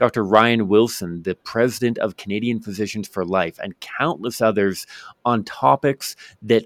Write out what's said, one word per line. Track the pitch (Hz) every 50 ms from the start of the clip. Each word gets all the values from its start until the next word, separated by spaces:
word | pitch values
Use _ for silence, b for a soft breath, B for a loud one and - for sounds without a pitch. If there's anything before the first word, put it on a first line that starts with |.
Doctor | 127 120 - 120 104
Ryan | 92 107 107 113 117 117 113 104
Wilson, | 92 104 107 117 117 - - 95 85 85 85
the | 82 92 87
president | - - - - 113 120 127 110 - 120 117 113 -
of | - 104 90
Canadian | - - 98 98 107 117 120 117 107
Physicians | - 107 95 101 107 98 - 110 98
for | - - 101 90
Life, | 85 95 92 87 82 - -
and | - 101 - -
countless | - - - - 139 165 170 71 107 120 110 -
others | 117 110 101 101 101 98 92 - - B B B B B B _ -
on | 120 120 110 -
topics | - - - 135 135 139 139 - 139 139 - - - - b b b b b
that | 107 107 117 110 113